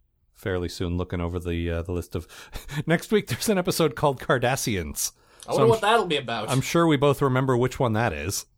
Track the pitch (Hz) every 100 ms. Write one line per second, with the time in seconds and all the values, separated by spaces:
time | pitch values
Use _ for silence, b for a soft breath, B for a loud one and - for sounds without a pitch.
0 | _ _ _ _ 104 90 85 - 87 87
1 | 90 90 85 87 87 85 85 82 87 90
2 | - 87 - B B B B 147 156 170
3 | - 214 - 117 - 190 180 - 160 -
4 | 147 135 - 135 123 131 - 98 76 -
5 | - B B B - 156 226 220 202 233
6 | 180 147 127 113 107 131 - 170 170 143
7 | 143 135 139 127 135 120 123 - 127 110
8 | 117 76 80 - -